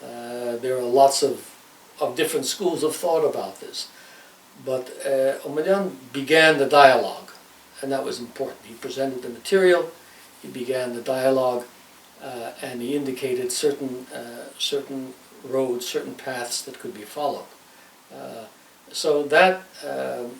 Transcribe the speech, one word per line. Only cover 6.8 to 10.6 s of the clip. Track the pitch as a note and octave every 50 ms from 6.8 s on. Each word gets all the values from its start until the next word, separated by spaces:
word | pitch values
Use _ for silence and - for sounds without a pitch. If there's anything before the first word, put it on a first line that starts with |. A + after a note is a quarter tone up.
| C#3 C3+ B2+ A2+ - A#2 - - - - - - - - - - - - - -
and | C#3 C3+ C3+
that | C3+ C3
was | C3 B2 A#2+
important. | A#2+ A#2 - - C3+ - - - -
He | - A#2
presented | - - B2+ B2+ C3+ C3+ C3+ B2+ B2
the | B2+ B2
material, | A#2 - - - G3 F#3+ F#3 F3+ F3 E3+ E3 - - - - - - - - - - -
he | - -
began | B2+ C3